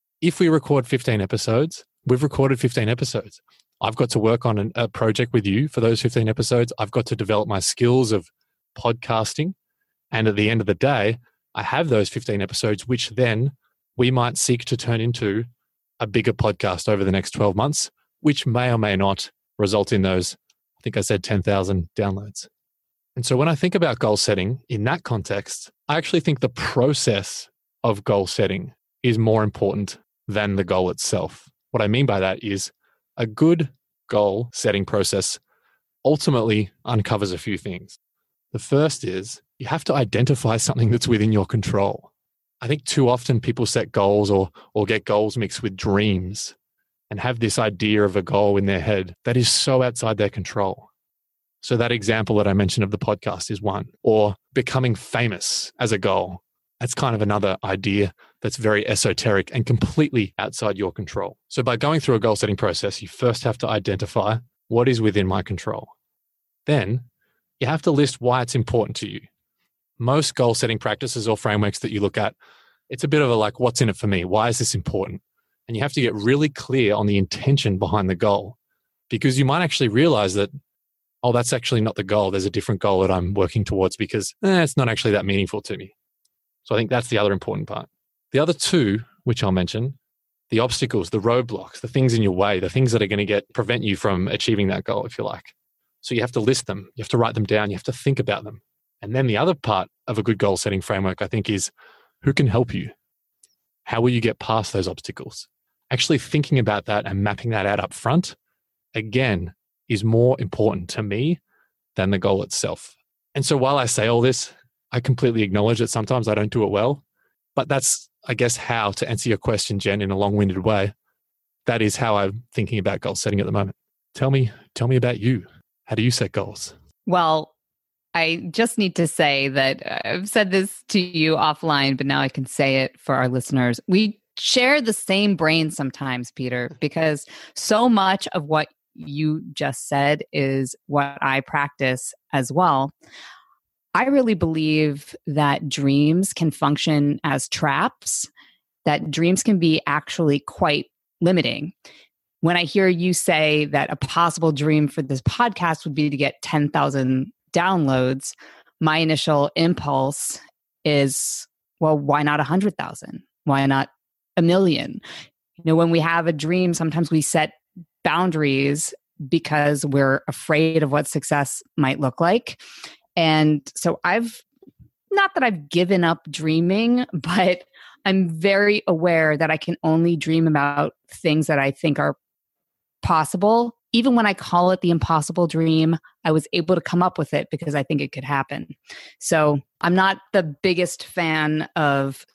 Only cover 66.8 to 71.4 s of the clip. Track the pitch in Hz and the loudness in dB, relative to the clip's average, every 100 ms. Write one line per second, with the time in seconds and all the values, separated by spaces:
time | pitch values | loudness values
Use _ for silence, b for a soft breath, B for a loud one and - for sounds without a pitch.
66.8 | 95 123 123 _ _ _ _ - 127 156 | 0 -4 -6 _ _ _ _ -6 -2 0
67.8 | - 143 143 - 120 127 120 127 110 120 | 2 2 2 2 2 2 0 -2 0 0
68.8 | 104 120 101 104 - _ _ _ _ _ | 0 -4 -10 -12 -16 _ _ _ _ _
69.8 | _ - 120 143 147 - 120 113 120 110 | _ -6 0 2 0 2 2 2 0 -2
70.8 | 117 107 123 120 110 107 | -2 -4 -4 -4 -2 0